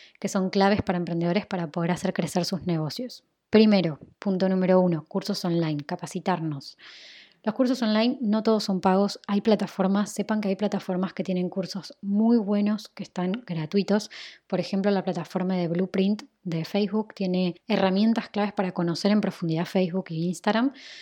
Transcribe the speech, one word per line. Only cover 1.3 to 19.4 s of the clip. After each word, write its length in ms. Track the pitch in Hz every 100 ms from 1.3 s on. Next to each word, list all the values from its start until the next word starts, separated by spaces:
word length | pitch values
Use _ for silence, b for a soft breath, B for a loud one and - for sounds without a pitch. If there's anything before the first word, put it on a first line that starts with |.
| 202 -
para 240 | 185 160
poder 180 | 175 170
hacer 240 | 175 190
crecer 320 | - 170 185 170
sus 220 | 180 180
negocios. 560 | 160 151 - 247 - _ _ -
Primero, 480 | 220 214 202 165 143 - _
punto 300 | 202 185 190
número 300 | 185 185 185
uno, 240 | 185 160 -
cursos 360 | 196 196 196 180
online, 380 | 170 160 147
capacitarnos. 920 | 143 180 156 185 185 170 160 139 - - B B B B B B
Los 120 | 214 -
cursos 260 | 254 262
online 380 | 214 214 240 -
no 220 | 214 220
todos 220 | 220 214 208
son 160 | 185
pagos, 380 | 190 190 202 - -
hay 160 | 202
plataformas, 720 | 226 208 190 - 190 196 196
sepan 300 | - 202 214
que 80 | 202
hay 60 | 196
plataformas 580 | 208 196 - 185 185
que 100 | -
tienen 260 | 190 180 180
cursos 480 | 196 175 196 - -
muy 380 | 196 202 226 240
buenos 520 | 196 208 208 214 -
que 120 | -
están 420 | - - 180 233 -
gratuitos. 640 | 160 151 202 190 208 - B B B -
Por 140 | 180
ejemplo, 320 | 175 196 202
la 120 | 196
plataforma 520 | 185 175 - 180 185 185
de 120 | 170
Blueprint 540 | 175 190 190 196 208 - _
de 220 | 180 160 160
Facebook 500 | 202 202 214 214 -
tiene 400 | 190 185 180 170 -
herramientas 640 | 202 190 190 226 214 -
claves 240 | 208 202
para 200 | - 185
conocer 360 | 180 170 160 202
en 120 | 208
profundidad 440 | 190 -